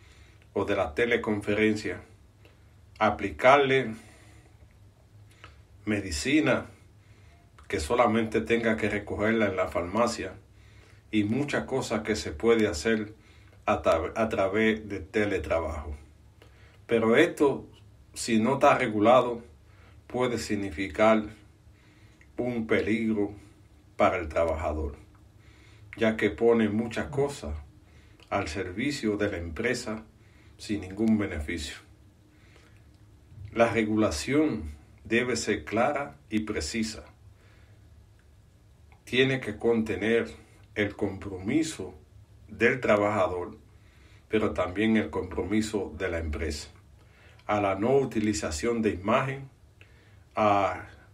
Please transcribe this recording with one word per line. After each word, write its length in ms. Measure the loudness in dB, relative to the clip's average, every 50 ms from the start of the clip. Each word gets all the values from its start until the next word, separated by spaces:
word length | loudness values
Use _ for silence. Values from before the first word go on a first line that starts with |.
| -20 -20 -20 -20 -20 -20 -20 -20 -16 -8 -4
o 120 | -4 -2
de 120 | 0 0
la 180 | 0 -2 -2 0
teleconferencia, 1040 | -2 0 2 0 0 0 -2 -4 -4 -2 -2 0 2 2 2 2 0 -4 -8 -8 -10 -12 -20 -20 -20 -20 -20 -20 _ -20 -20 -20 _ -20 -20 -20 -20 -20 -14 -4 0
aplicarle 960 | 0 0 0 0 -4 -6 -2 4 6 8 8 8 8 4 2 2 0 -2 -8 -12 -14 -20 -20 -20 -20 -20 -20 -20 -20 -20 -20 -20 -20 -20 -20 -20 -20 -20 _ _ -20 _ -20 -20 -20 -20 -20 -20 -20 -20 -20 -20 -20 _ -20 -10 -4
medicina 800 | -2 -2 -2 -2 -4 -6 -4 -2 2 2 2 4 4 2 0 -2 -6 -16 -20 -20 -20 -20 -20 -20 -20 -20 -20 -20 -20 -20 -20 -20 -20 _ -20 -10
que 140 | -6 -4 -4
solamente 640 | -2 0 2 4 4 4 4 2 0 0 -2 -2 0
tenga 340 | 0 0 2 2 0 0
que 120 | 0 -2 -2
recogerla 580 | -2 -4 -6 -6 -4 -2 0 2 2 2 2
en 100 | 0 0
la 100 | -2 -4
farmacia 680 | -2 -2 -4 -4 -2 0 0 0 0 0 -4 -8 -10 -10 -14 -20 -20 -20 -20 -20 -20 -20 -20 -20 -20 -20 -20 -12 -4
y 140 | -2 0 0
muchas 400 | 2 0 -2 -2 -2 -2 -4 -4
cosas 380 | -2 -4 -4 -2 -2 -4 -4 -2
que 120 | -2 -4
se 160 | -2 -4 -8
puede 380 | -6 0 4 4 4 6 4 2
hacer 440 | 0 0 0 0 0 0 -2 -6 -12 -20 -20 -20 -20 -20 -20 -20 -18 -6 0
a 160 | 0 0 2 4
tra-, 300 | 2 2 2 2 -2 -2
a 140 | -2 -2 0
través 600 | 0 0 0 2 2 2 2 2 2 0 -2 -8
de 120 | -10 -10
teletrabajo. 960 | -8 -4 -2 0 0 0 0 -2 -2 -2 -2 -2 -2 -4 -6 -8 -10 -10 -12 -14 -14 -20 -20 -20 -20 -20 -20 -20 -20 -20 -20 -20 -20 -20 -20 -14 -4
Pero 300 | 0 0 2 4 6 6
esto, 500 | 6 6 4 4 2 2 2 2 0 -8 -14 -20 -20 -20 -20 -20 -20 -20 _ -14
si 260 | -10 -4 0 0 2
no 160 | 2 2 2
está 220 | 4 4 4 4
regulado, 680 | 4 2 -2 0 2 6 6 6 6 6 2 -2 -8 -10 -16 -20 -20 _ -20 -20 -20 -20 -20 -20 -20 -16
puede 300 | -8 -4 -2 -2 0 -2
significar 840 | -4 -4 -4 -4 -4 -4 -6 -6 -6 -8 -6 0 4 6 6 6 4 2 -2 -10 -16 -20 -20 _ _ -20 -20 -20 -20 _ -20 -20 -20 -20 -20 -20 -20 -20 -16 -8
un 300 | -6 -4 -4 -4 -4 -2
peligro 640 | 0 0 0 2 2 0 0 0 0 0 0 -2 -4 -4 -10 -18 -20 -20 _ -20 -20 -20 -20 _ -8 0
para 220 | 2 2 2 2 0
el 100 | -4 -4
trabajador, 680 | -2 0 0 0 0 -2 -4 -4 -4 -4 -6 -8 -10 -12 -20 -20 -20 -20 -20 -20 -20 -20 -20 -20 -20 -20 -20 -20 -20 -20 -20 -14 -6
ya 200 | 0 0 0 2
que 120 | 2 0 0
pone 400 | 0 2 4 4 6 6 4 2
muchas 380 | 2 0 -2 -4 -4 -6 -6
cosas 500 | -6 -2 -2 -2 -2 -2 -6 -8 -8 -8 -10 -12 -16 -20 -20 -20 -20 -20 -20 -20 -20 -20 -20 -10 -6
al 200 | -4 -4 -4 -4
servicio 680 | -6 -6 -6 -6 -6 -4 -4 -4 -4 -2 -2 -2 0
de 140 | 0 0 -2
la 80 | -2 -4
empresa 640 | -8 -8 -6 -4 -2 -2 -2 -2 -4 -8 -8 -10 -10 -16 -20 -20 -20 -20 -20 -20 -20 -20 -20 -14
sin 240 | -8 -6 -6 -6 -6
ningún 340 | -8 -4 0 2 2 4
beneficio. 600 | 2 2 -2 -4 -6 -6 -6 -6 -6 -8 -8 -12 -14 -18 -20 -20 -20 -20 -20 -20 _ -20 _ _ -20 -20 -20 -20 -20 -20 -20 -20 -20 -20 -20 -20 -20 -20 -20 -20 -20 -20 -20 -20 -18 -16 -4
La 220 | 2 4 4 4 4
regulación 1000 | 2 0 2 2 2 2 2 0 -2 -4 0 2 2 2 2 0 -4 -6 -8 -12 -14 -20 -20 -20 -18 -8
debe 320 | -2 0 0 0 0 -2
ser 280 | -2 -2 -2 -2 -4 -4
clara 540 | -4 -2 0 0 0 0 -2 -6 -8 -12 -18 -12 -6
y 120 | -4 -4
precisa. 640 | -4 -4 -4 -6 -6 -4 -4 -4 -4 -4 -6 -12 -16 -20 -20 -20 -20 -20 -20 -20 -20 -20 -20 -20 -20 -20 -20 -20 -20 -20 -20 -20 -20 -20 -20 -20 _ -20 -20 -20 -20 -20 _ -20 -20 -20 -20 _ -20 -20 -20 -20 -10
Tiene 360 | -2 2 4 4 4 2 -2
que 160 | -4 -8 -6
contener 720 | -2 2 2 2 2 2 -2 -2 -2 0 2 2 2 0 -2 -8 -16 -20 -20 -20 -20 -20 -10 -4
el 220 | -2 -2 -2 -2
compromiso 960 | -4 -4 -4 -4 -6 -10 -10 -10 -8 -4 0 0 0 0 0 -4 -10 -10 -12 -12 -16 -20 -20 -20 -20 -20 -20 -20 -20 -20 -12
del 320 | -4 2 2 2 2 2
trabajador, 760 | 2 4 4 4 4 2 2 2 0 0 0 -4 -6 -8 -12 -16 -20 -20 -20 -20 -20 -20 -20 -20 -20 -20 -20 -20 -10 -2
pero 240 | -2 0 0 0 -2
también 440 | -2 -4 -4 0 0 2 4 4
el 140 | 2 2 0
compromiso 840 | -4 -6 -6 -6 -4 -6 -4 -2 0 0 0 0 -2 -4 -4 -4 -6
de 120 | -6 -4 -4
la 100 | -4 -4
empresa. 500 | -4 -4 -6 -4 -6 -6 -6 -8 -10 -14 -18 -20 -20 -20 -20 -20 -20 -20 -20 -20 -20 -20 -20 -12 -4
A 140 | -2 0 0
la 140 | 2 0 0
no 220 | 0 2 2 4
utilización 840 | 4 2 2 -2 -2 0 0 0 0 -2 -4 -4 -2 -2 -2 0 2
de 100 | 0 0
imagen, 580 | 0 -2 0 0 2 2 2 0 -6 -8 -12 -16 _ _ _ -20 _ -20 -20 -20 -20 -20 -20 -20 -20 -20 -20 _ -2
a 500 | 0 2 4 4 4 2 0 -2 -4 -10 -16 -18 -20 -20 -20